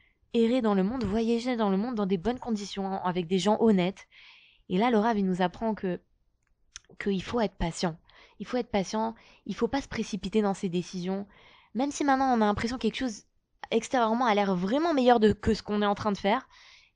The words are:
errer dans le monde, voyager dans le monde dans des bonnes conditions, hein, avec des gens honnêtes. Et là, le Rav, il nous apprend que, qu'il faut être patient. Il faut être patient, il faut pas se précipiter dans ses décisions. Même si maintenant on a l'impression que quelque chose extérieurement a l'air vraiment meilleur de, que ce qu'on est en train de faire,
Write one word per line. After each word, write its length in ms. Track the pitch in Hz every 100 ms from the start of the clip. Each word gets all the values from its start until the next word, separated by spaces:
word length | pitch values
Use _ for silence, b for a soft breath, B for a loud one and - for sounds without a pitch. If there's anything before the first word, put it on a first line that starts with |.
| b b _
errer 280 | 233 226 254
dans 140 | 220 196
le 80 |
monde, 220 | 190 262 202
voyager 500 | 220 226 233 247 233
dans 140 | 208
le 80 | 190
monde 180 | 240 220
dans 100 | 196
des 120 | 190
bonnes 200 | 190 247
conditions, 480 | 247 208 196 196 190
hein, 160 | 190
avec 220 | 180 180 165
des 120 | 190
gens 180 | 190 220
honnêtes. 460 | 226 190 175 - - B B B B B B
Et 80 | 185
là, 140 | 247
le 80 | 220
Rav, 180 | 226 208
il 80 | 190
nous 160 | 180
apprend 320 | 180 - 226
que, 280 | 208 185 175 _ _ _ _ _ _ _ - _ -
qu'il 220 | 202 190
faut 160 | - 240
être 160 | 202 -
patient. 420 | 170 - 180 160 _ B B B
Il 60 | 202
faut 120 | 247
être 120 | 240
patient, 460 | 208 180 214 226 226 B B B
il 100 | 190
faut 140 | 233
pas 120 | 277
se 60 | -
précipiter 540 | - 202 196 190 220
dans 120 | 202
ses 160 | 196 196
décisions. 560 | 175 165 185 180 196 202 B B B B
Même 180 | 214 285
si 120 | -
maintenant 240 | 285 262 269
on 140 | 240
a 40 | 208
l'impression 320 | 202 226 254
que 60 |
quelque 140 | 220 -
chose 260 | 262 202 - _ _ _ -
extérieurement 540 | 226 - 262 220 226 247
a 100 | 208
l'air 200 | 196 180
vraiment 380 | 190 269 339
meilleur 260 | 285 247 233
de, 100 | 208
que 220 | 202 -
ce 100 | 208
qu'on 180 | - 208
est 60 | 208
en 80 | 202
train 160 | 214
de 60 | 196
faire, 300 | 196 247 - B B B B